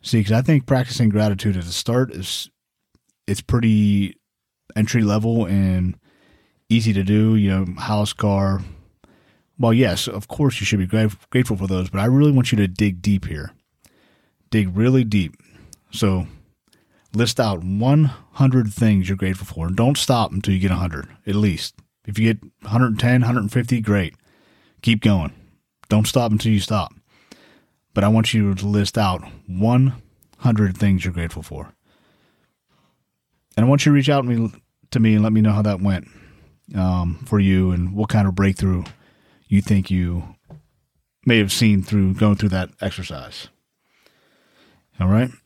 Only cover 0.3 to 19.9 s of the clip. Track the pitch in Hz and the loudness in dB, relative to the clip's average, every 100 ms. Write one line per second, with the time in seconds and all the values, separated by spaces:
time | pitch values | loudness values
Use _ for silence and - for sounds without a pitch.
0.3 | 113 131 147 - 131 127 - 113 104 107 | 0 2 0 2 -2 -2 0 0 2 0
1.3 | 98 107 92 85 87 - 120 131 65 95 | 0 -2 -4 -6 -8 -2 -2 -2 -6 -10
2.3 | - - _ _ _ _ _ _ _ - | -10 -12 _ _ _ _ _ _ _ -6
3.3 | 98 - 120 117 107 104 101 98 - _ | -6 -2 0 2 4 4 2 -2 -8 _
4.3 | _ _ _ _ - 104 123 104 104 113 | _ _ _ _ -4 -2 0 0 0 0
5.3 | 117 92 98 95 92 92 - _ _ _ | -2 0 0 0 0 -2 -6 _ _ _
6.3 | _ _ _ _ 113 110 98 95 107 110 | _ _ _ _ 0 2 0 0 2 4
7.3 | 110 101 95 92 92 - 107 104 - 104 | 2 2 0 -4 -6 -4 -4 -4 -2 -2
8.3 | 98 98 95 - - _ _ _ _ _ | 0 0 -2 -6 -16 _ _ _ _ _
9.3 | _ _ - 120 117 123 85 - 98 - | _ _ -2 2 4 2 0 -6 -10 -12
10.3 | - 143 - 101 104 92 110 110 - _ | -2 -2 0 -2 -2 0 0 0 -4 _
11.3 | 127 123 98 95 92 92 98 113 135 147 | -2 0 -4 -2 -4 -2 -2 2 4 4
12.3 | 135 123 110 98 92 104 90 104 98 - | 4 2 0 0 0 -2 0 0 0 -2
13.3 | 76 - _ _ _ _ _ _ _ _ | -10 -12 _ _ _ _ _ _ _ _
14.3 | _ _ 110 95 92 120 131 117 104 80 | _ _ 0 0 0 2 2 2 0 -2
15.3 | _ _ - - - _ - 104 92 - | _ _ -20 -20 -20 _ -2 0 0 -4
16.3 | - _ _ _ _ _ _ _ 107 120 | -12 _ _ _ _ _ _ _ -2 -2
17.3 | - 113 92 90 101 123 147 147 131 _ | 0 -2 -2 -4 -2 2 4 2 -2 _
18.3 | - 135 127 107 - 113 98 90 98 95 | 0 2 4 0 0 2 2 0 -4 -4
19.3 | 92 - 85 82 95 120 | -6 -10 -8 -4 0 0